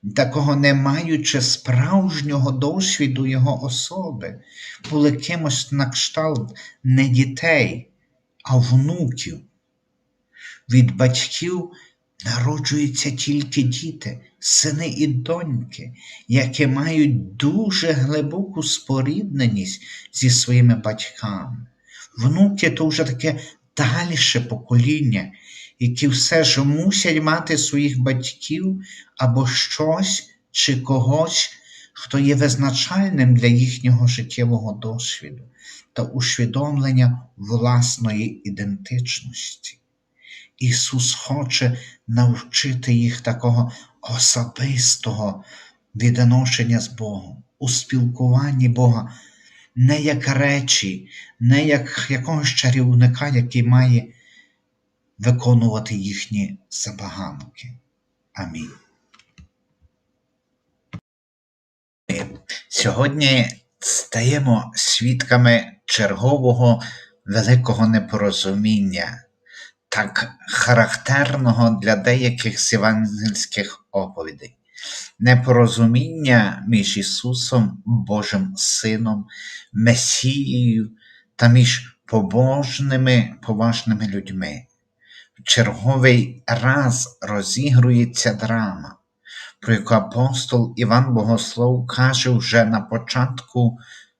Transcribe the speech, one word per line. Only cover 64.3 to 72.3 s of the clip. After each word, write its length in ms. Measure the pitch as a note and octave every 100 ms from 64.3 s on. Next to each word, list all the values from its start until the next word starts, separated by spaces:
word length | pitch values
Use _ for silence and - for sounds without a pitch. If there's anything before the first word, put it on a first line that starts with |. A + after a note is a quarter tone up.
| D3 C3+ A2+ G2
свідками 960 | - - - A#2+ B2 - B2 A#2+ A#2 - -
чергового 1000 | - - G#2 F#2+ B2 C#3+ B2+ A#2+ A#2+ A#2 - - - _ -
великого 600 | G#2 G#2+ B2 B2 A2 A2
непорозуміння, 1400 | A2+ - G#2+ G2+ F#2+ F#2+ G2 G#2+ G#2+ G2 F#2 E2+ - _ _ _ - - _ _
так 440 | - G#2 - - - -
характерного 1300 | - - A#2 A2 - - C#3 C#3+ C3+ B2+ A2+ A#2 G#2+
для 140 | G2+ G#2
деяких 640 | A2 B2+ B2